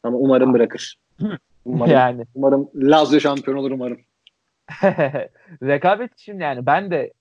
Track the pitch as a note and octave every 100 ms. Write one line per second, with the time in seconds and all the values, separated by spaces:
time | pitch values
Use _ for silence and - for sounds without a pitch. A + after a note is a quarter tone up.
0 | A#2 B2 C3+ B2+ B2+ B2 A2+ - - -
1 | _ _ G#3+ F3+ _ _ B2 B2+ A#2+ C#3
2 | B2+ B2 A#2 C3+ C3+ C#3 C#3+ D3 C3+ D#3
3 | C#3+ D3 D3 C#3 C3+ C#3 C3+ C3 B2 A#2
4 | _ _ _ _ _ _ - - G3 -
5 | C#3 C#3+ - _ _ E3 C3 C#3+ F3+ G#3
6 | A#3+ _ - G3 D3+ B2+ B2+ D#3+ G3+ E3
7 | A#2+ _